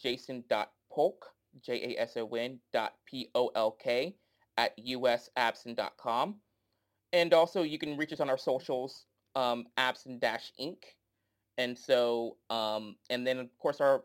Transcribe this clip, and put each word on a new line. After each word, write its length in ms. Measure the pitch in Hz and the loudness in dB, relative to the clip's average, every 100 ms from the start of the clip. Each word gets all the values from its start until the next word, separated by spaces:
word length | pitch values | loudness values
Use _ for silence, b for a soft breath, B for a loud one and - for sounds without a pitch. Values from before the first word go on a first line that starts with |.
jason 420 | 175 180 - 127 117 | -6 -6 -6 -12 -2
dot 220 | 110 - _ _ | -2 -2 _ _
polk, 340 | - 165 - - _ _ 135 | 0 0 0 -14 _ _ -20
J 340 | - 123 123 - | -8 -6 -4 -4
A 60 | |
S 160 | 117 123 | -4 -4
O 100 | 110 | -6
N 320 | 117 120 127 _ | -4 -4 -8 _
dot 240 | 123 110 - - | -4 -4 -8 -14
P 240 | 131 - | -12 -4
O 140 | 120 123 113 | 0 0 0
L 160 | 110 | -2
K 440 | - 131 120 156 - _ _ _ - | -2 -2 0 -2 -6 _ _ _ -2
at 200 | 117 - | -2 -2
U 300 | 120 127 123 | -8 0 2
S 220 | 120 - - | 0 -2 0
Absent 400 | 117 - 120 117 | 0 0 -8 -6
dot 160 | 101 - | -6 -6
com. 380 | 123 117 160 208 _ _ _ _ _ _ _ | -4 0 -2 -4 _ _ _ _ _ _ _
And 200 | 175 170 | 2 6
also 300 | 165 170 196 | 6 6 2
you 160 | 160 151 | -2 -2
can 180 | 156 147 | -6 -4
reach 140 | 151 | -6
us 80 | 151 | -2
on 100 | 143 | 0
our 80 | 131 | 0
socials, 680 | - 131 - 131 131 - - _ _ 135 | 0 -2 -2 -4 -4 -12 -20 _ _ -2
um, 300 | 123 120 120 - | 0 0 -4 0
Absent 420 | 127 - 131 123 | 0 -2 -10 -2
dash 320 | 123 113 - - | -2 -2 -8 -10
Inc. 220 | 143 185 - _ _ _ _ _ _ - | -10 -10 -18 _ _ _ _ _ _ -4
And 200 | 123 123 | -4 -4
so, 580 | - 127 120 117 117 - _ | 2 4 4 2 -2 -8 _
um, 480 | 113 110 107 107 101 _ | -2 -2 -2 -6 -14 _
and 160 | 123 123 | -2 -2
then 140 | 127 | -2
of 80 | 120 _ | -6 _
course 220 | - 143 | -4 2
our, 240 | 139 135 | 4 4